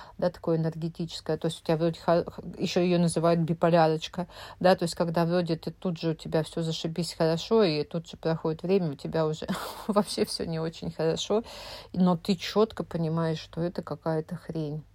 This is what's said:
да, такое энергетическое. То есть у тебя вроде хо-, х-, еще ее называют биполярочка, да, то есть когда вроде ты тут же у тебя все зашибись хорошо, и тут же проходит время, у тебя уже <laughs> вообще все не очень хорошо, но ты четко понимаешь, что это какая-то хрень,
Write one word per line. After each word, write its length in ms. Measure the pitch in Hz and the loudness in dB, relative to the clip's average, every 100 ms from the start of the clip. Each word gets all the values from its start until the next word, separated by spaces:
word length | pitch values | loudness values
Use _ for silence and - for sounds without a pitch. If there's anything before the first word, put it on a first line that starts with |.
| - - | -18 -4
да, 120 | 180 | -2
такое 280 | - - 165 | -2 0 2
энергетическое. 800 | 160 156 165 - 165 - - 156 | 0 -2 -6 -6 -8 -6 -4 -2
То 100 | 165 | -2
есть 140 | - | -4
у 40 | - | -2
тебя 120 | 160 | 0
вроде 220 | 170 165 | 0 0
хо-, 240 | - 170 - | 2 2 2
х-, 140 | - 175 - | -8 -12 -6
еще 220 | 196 185 | -2 2
ее 180 | 170 175 | 4 4
называют 420 | 170 160 165 170 | 4 4 4 4
биполярочка, 880 | 160 165 170 170 160 160 - - 170 - - - | 2 2 4 6 6 2 -4 -8 -10 -12 -18 2
да, 160 | 180 185 | 4 4
то 80 | 170 | 2
есть 100 | - | 0
когда 300 | 170 170 165 | 0 2 2
вроде 300 | 180 170 165 | 2 0 -2
ты 140 | - | -4
тут 280 | 165 190 165 | -6 -6 -2
же 120 | 165 | -2
у 20 | 156 | -4
тебя 280 | 160 160 | -2 -2
все 200 | 156 - | -2 -4
зашибись 500 | 165 160 170 165 165 - | -4 -4 -4 -4 -4 0
хорошо, 460 | 160 165 - 226 | 2 2 2 4
и 200 | 196 151 147 | 4 2 -2
тут 220 | 170 - | -6 -8
же 80 | - | -4
проходит 460 | 160 160 165 156 | -2 0 -2 -4
время, 280 | 175 196 165 | 0 2 2
у 40 | 135 | -4
тебя 300 | 165 160 156 | -4 0 0
уже 200 | 156 - | -2 -6
<laughs> 400 | 190 - - - | -6 -8 -6 0
вообще 380 | 202 - - 214 | 0 0 -2 -4
все 200 | - - | -4 -4
не 140 | 160 | -4
очень 320 | 160 - 170 | -4 -6 -8
хорошо, 520 | 165 160 160 - 208 - - - - - | -2 0 0 0 -2 -2 -10 -14 -16 -6
но 240 | 180 180 170 | 2 4 4
ты 180 | - 190 | 0 -2
четко 480 | - 208 220 - | 0 2 2 0
понимаешь, 560 | 170 170 160 165 165 160 | -6 -4 -2 0 0 -2
что 220 | - - | -6 -6
это 200 | 175 180 | -4 -4
какая-то 520 | - 147 165 160 156 165 | -8 -6 -2 -2 -4 -8
хрень, 480 | - 165 151 151 - | -8 -6 -4 -6 -10